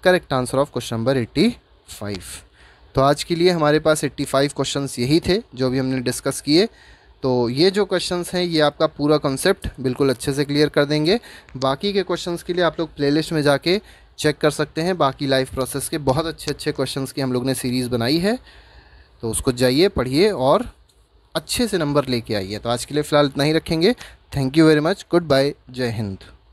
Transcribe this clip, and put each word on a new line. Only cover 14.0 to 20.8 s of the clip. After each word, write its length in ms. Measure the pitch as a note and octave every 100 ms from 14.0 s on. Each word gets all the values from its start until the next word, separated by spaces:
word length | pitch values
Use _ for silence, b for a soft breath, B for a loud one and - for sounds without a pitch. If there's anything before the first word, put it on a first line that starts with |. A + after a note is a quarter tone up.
| b -
चेक 200 | D3+ D3
कर 120 | D#3
सकते 320 | D3 D3+ -
हैं। 140 | E3+ F3+
बाकी 280 | C#3+ C3 C#3
लाइफ 280 | C3+ C3
प्रोसेस 340 | - B2+ C#3+ B2
के 100 | E3
बहुत 280 | C3+ C3 E3
अच्छे 240 | D#3 -
अच्छे 220 | C#3 -
क्वेश्चंस 400 | C#3+ C3 - C3+
की 80 | -
हम 120 | C3+
लोग 140 | B2 B2
ने 80 |
सीरीज़ 340 | C3 C3 B2 B2
बनाई 300 | A#2+ A#2 D#3+
है, 200 | F#3+ B3+ b b b b b b b _
तो 80 | A#2
उसको 220 | G#2+ -
जाइए, 360 | B2 B2+ C3 G3
पढ़िए 420 | - B2+ C3+ G#3+
और 380 | F3 C3 F3+ A#3 -